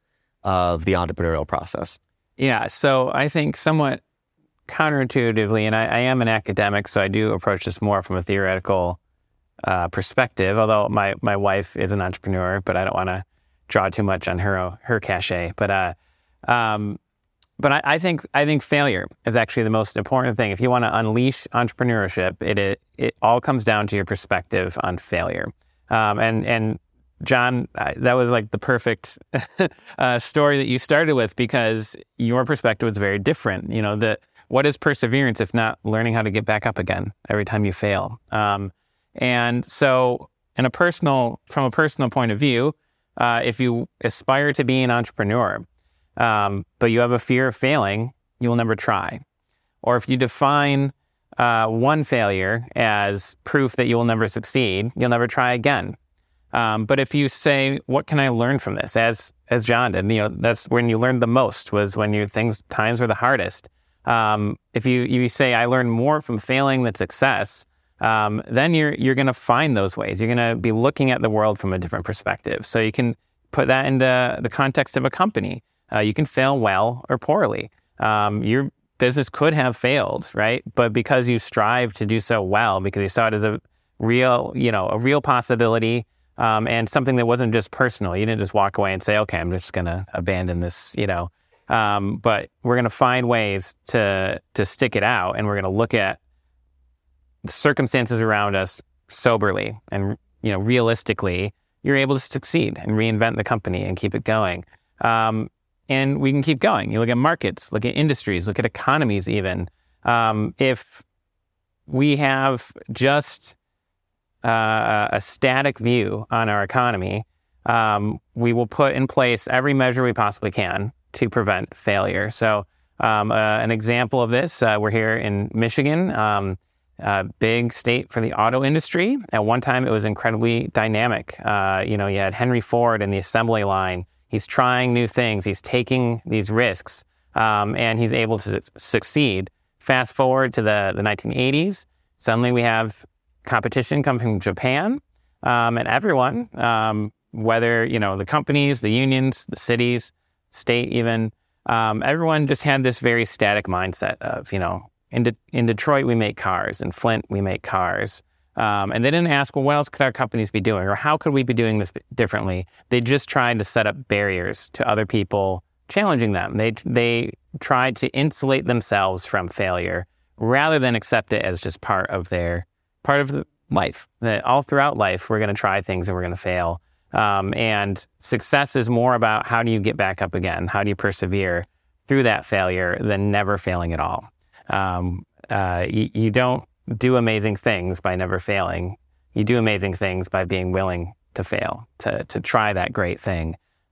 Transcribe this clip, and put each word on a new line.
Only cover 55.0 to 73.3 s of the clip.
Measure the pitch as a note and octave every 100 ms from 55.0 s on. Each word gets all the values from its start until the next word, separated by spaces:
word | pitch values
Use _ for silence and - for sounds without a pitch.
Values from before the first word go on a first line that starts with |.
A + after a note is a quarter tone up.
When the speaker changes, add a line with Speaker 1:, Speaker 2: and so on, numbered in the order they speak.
| B2
Speaker 2:
never | A#2+ A#2
try | - B2
again. | B2 C#3 B2 F#2+ - _ _ _ _ _
Um, | - A2+ A2
but | A2 C#3
if | C3
you | D3 C#3
say, | - D#3 C#3 C3+ C#3 -
"What | C3+ -
can | D3+
I | C3+
learn | A#2 A#2+ C#3+
from | -
this?" | G2+ - A2+
As, | A#2 A2+ - - -
as | A#2+
John | A2+ A#2 B2
did, | F#2 G2
you | A2+
know, | G#2
that's | F2 A#2 A2+ -
when | A#2+ A#2
you | A2
learned | B2+ B2+
the | A#2
most, | B2+ A2 - -
was | G#2 G2+ A2
when | G#2
you, | G#2 G#2
things, | G#2+ A2+ G#2+ -
times | - A2 A#2+
were | A#2+
the |
hardest. | G2+ B2 C3 F2+ - - _ _ _
Um, | - A#2 A2 G#2+ G#2 - _
if | A#2+
you, | B2+ B2
you | B2 B2+ B2
say, | - C3
"I | A#2
learned | A#2+ B2+ A#2+
more | A2+ C3+ D3+
from | - A2
failing | - C3 C#3 C3
than | A#2+
success," | - G2+ - C3+ G#2 G#2+ - - _ _ _
um, | A2+ A2 G#2+ G#2+ -
then | A2+ D#3+
you're, | E3 D3+ C#3+
you're | C3
gonna | C3 C3+
find | B2 - B2 D#3
those | A2 G2 G#2
ways. | G#2 F#2+
You're | A2+
gonna | A#2+ A#2 A#2
be | A#2
looking | A2 C3 - C3
at | B2
the | A#2
world | G#2+ G#2+ G#2
from | G2
a | F#2
different | E2+ G#2
perspective. | F2+ G#2 G2+ G2 G#2+ - -
So | A#2
you | A2
can | A#2 A#2+ A2 _